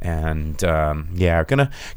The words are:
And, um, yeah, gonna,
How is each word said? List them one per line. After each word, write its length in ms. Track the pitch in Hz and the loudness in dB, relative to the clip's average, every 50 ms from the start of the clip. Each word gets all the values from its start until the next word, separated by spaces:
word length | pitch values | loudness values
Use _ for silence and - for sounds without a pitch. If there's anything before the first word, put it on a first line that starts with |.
And, 640 | - 87 82 78 78 80 78 78 76 78 73 - 95 | -4 -2 -2 0 0 0 -2 -2 -2 -4 -2 -2 0
um, 440 | 85 80 78 76 76 76 76 76 82 | 2 2 2 2 0 -2 -4 -6 -6
yeah, 320 | 87 90 92 87 82 82 80 | -2 2 2 4 4 2 2
gonna, 260 | - 135 139 139 139 - - - - - | 2 2 2 2 2 -2 -8 -14 -12 4